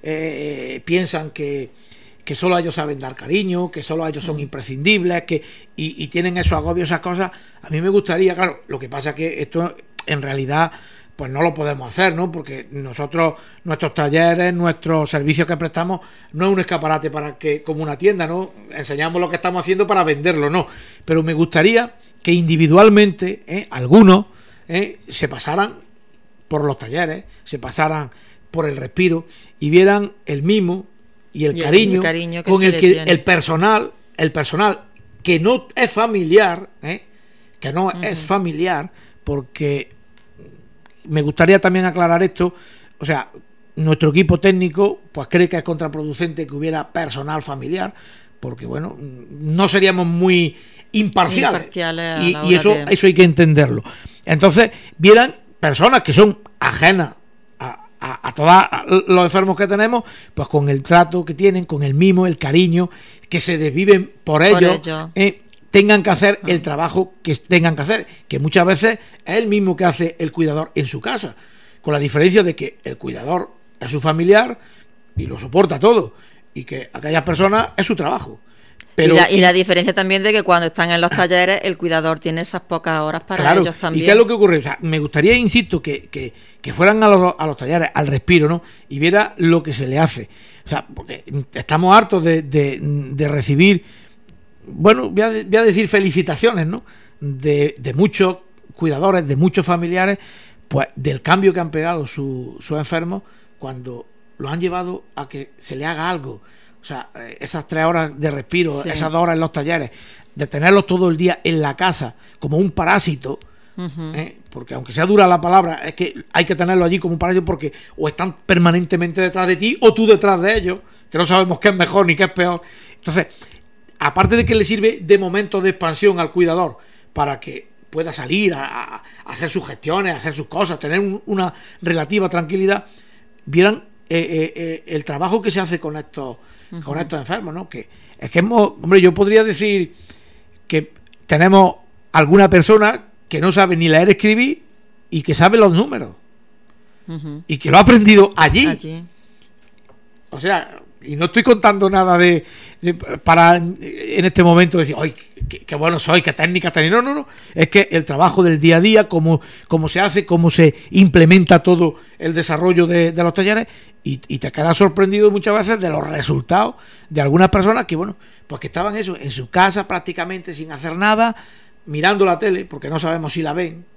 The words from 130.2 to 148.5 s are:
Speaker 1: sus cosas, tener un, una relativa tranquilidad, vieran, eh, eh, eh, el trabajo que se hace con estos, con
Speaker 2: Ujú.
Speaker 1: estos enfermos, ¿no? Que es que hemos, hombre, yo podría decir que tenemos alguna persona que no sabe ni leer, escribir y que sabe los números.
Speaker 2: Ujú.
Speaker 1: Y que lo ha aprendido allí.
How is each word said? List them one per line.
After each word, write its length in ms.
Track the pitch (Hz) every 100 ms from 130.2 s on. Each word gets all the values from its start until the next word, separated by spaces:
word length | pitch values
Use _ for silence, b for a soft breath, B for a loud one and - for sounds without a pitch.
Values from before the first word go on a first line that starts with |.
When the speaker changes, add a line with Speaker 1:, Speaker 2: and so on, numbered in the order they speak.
| 151
Speaker 1:
sus 140 | 143 147
cosas, 320 | 160 185 165
tener 200 | 147 175
un, 220 | 202 196 -
una 260 | 196 180 B B B
relativa 440 | 175 165 151 208 185
tranquilidad, 580 | 175 160 190 190 196 - b b b b _ -
vieran, 380 | 151 190 220 - - -
eh, 80 | 165
eh, 340 | 165 160 160 -
eh, 280 | 165 160 -
el 180 | 160 143
trabajo 380 | 143 180 220
que 80 | 208
se 80 | 180
hace 200 | 180 170
con 160 | 156 151
estos, 420 | 147 - 135 117 b b b
con 240 | 170 139
Speaker 2:
Ujú. 60 | 147
Speaker 1:
estos 200 | 165 156
enfermos, 340 | 120 233 185
¿no? 140 | 160 185
Que 220 | 123 - b b b
es 140 | 127
que 80 | 170
hemos, 220 | 196 233 208 -
hombre, 200 | 160 190
yo 120 | 180
podría 300 | 170 202 220
decir 500 | 220 156 208 202 170 b b b b b b - -
que 260 | 160 151 - - - -
tenemos 480 | 151 180 196 185 - - - _
alguna 360 | 156 147 196 196
persona 580 | 180 156 220 208 254 - - _
que 140 | 151
no 100 | 175
sabe 240 | 185 190 170
ni 140 | 165
leer, 200 | 156 185
escribir 540 | 196 214 220 254 311 - - - - _
y 120 | 160
que 140 | 143 147
sabe 220 | 175 226
los 160 | 208
números. 380 | 170 277 175 - - - - - - - - - _ -
Speaker 2:
Ujú. 340 | 165 151 147 170
Speaker 1:
Y 100 | 147
que 120 | 156
lo 60 | 165
ha 40 |
aprendido 520 | 202 240 208 208 196 -
allí. 280 | 156